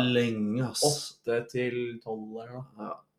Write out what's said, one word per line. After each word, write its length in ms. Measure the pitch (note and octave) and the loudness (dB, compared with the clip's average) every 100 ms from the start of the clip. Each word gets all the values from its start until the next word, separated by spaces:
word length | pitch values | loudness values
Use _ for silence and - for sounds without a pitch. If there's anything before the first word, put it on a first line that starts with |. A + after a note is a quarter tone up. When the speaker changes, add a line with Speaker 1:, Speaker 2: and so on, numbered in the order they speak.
| B2 | 6
Speaker 1:
lenge, 560 | B2 A#2+ A2 G#2 A#2+ B2 | 4 4 2 0 0 0
ass. 140 | - | 4
Speaker 2:
Åtte 560 | D3+ C#3+ - - - A#2 A#2 | 4 4 -4 -8 -2 0 0
til 320 | B2 B2 B2 A#2+ A#2 | -2 0 0 -4 -6
tolv 400 | A#2 A2 G#2+ A2+ | -8 -8 -8 -10
eller 120 | A#2 | -10
noe. 120 | B2+ C3+ G#2+ | -12 -12 -10
Speaker 1:
Ja. 160 | G#2 - - | -10 -10 -14